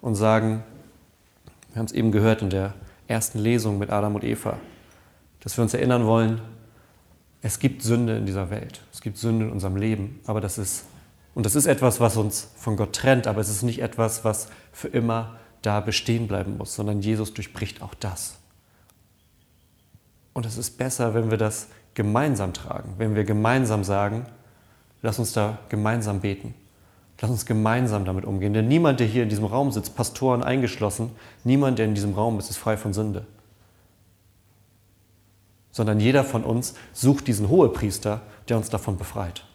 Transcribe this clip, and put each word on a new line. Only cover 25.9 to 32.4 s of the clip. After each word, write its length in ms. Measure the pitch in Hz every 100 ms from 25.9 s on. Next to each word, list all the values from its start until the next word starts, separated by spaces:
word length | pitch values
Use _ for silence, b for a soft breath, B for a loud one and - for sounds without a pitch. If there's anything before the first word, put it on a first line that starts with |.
| 117 104 101
beten, 340 | 101 98 117 - _ b b b b _
lass 80 | 113
uns 160 | 120 -
gemeinsam 580 | 110 107 117 127 104
damit 220 | 95 92 -
umgehen. 280 | 95 101
Denn 140 | 107 113
niemand, 320 | 156 165 131
der 80 | 117
hier 160 | 117
in 60 | 113
diesem 160 | 107 107
Raum 260 | 117 139
sitzt, 240 | 107 95 -
Pastoren 480 | 120 - 131 123
eingeschlossen, 680 | - 135 120 - 104 - 113 113 B B
niemand, 360 | 120 135 139 120
der 60 | 110
in 100 | 104
diesem 200 | 101 98
Raum 240 | 113
ist, 100 | 107